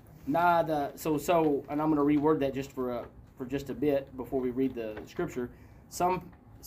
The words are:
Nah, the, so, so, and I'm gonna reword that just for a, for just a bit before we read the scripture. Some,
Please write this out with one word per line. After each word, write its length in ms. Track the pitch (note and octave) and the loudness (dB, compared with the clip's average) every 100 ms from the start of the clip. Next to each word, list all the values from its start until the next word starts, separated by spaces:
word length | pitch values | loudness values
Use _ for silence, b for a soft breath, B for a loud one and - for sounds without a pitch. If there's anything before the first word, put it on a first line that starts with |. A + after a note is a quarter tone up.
| - - C3+ | -20 -12 -2
Nah, 380 | D#3+ F3 E3+ | 2 4 4
the, 300 | D#3 D3 C#3+ - | 4 0 -2 -4
so, 200 | E3 D3 | -2 0
so, 440 | E3 E3+ D#3 C#3 - | 4 4 4 2 -2
and 100 | D3 | -2
I'm 100 | D#3 | 2
gonna 120 | D3+ | 2
reword 380 | C#3+ D3 D3+ D#3 | 4 4 4 2
that 160 | C#3 C3 | 2 -2
just 160 | C3+ | -6
for 180 | C3+ B2 A#2+ | -4 -4 -4
a, 100 | - - - - | -8 -16 -20 -12
for 80 | B2+ | -6
just 240 | C#3 C#3 | -6 -6
a 60 | A#2 | -2
bit 420 | D3 C#3 C#3 - | 0 0 -2 -12
before 240 | A#2+ C3+ | -6 -2
we 80 | B2+ | -2
read 240 | A#2+ C3+ | 0 -2
the 260 | A#2 A2 G#2+ - | -2 -8 -10 -12
scripture. 420 | - E3+ B2+ A#2+ B B B B | -8 -6 -4 -8 B B B B
Some, 420 | - F3+ F3+ - - - - | -2 -2 -2 -6 -20 -20 -20